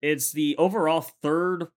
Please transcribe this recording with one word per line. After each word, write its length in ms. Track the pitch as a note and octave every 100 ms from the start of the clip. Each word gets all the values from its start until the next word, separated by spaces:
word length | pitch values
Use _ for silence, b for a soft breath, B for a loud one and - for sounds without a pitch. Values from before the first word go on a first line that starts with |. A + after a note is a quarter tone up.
it's 300 | D3 D3+ B2+
the 240 | D3+ D3+ C#3+
overall 460 | F3 G#3 D#3 D#3+ - -
third 460 | D3 D#3+ F3+ F3+ E3